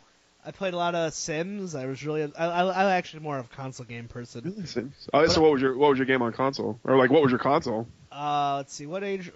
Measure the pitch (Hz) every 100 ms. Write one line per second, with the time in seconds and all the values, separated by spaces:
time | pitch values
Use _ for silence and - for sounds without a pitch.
0 | _ _ _ _ - - 190 175 175 170
1 | 165 - - 156 175 208 185 151 131 131
2 | 143 156 147 147 170 175 185 180 196 185
3 | 175 156 151 139 117 - 135 127 117 117
4 | 117 123 120 123 135 214 165 120 120 -
5 | - 139 165 175 156 139 131 127 147 131
6 | 127 131 120 104 135 135 104 107 - 131
7 | 127 151 139 123 135 151 151 110 113 -
8 | - 139 147 147 143 139 139 - 147 180
9 | 202 196 180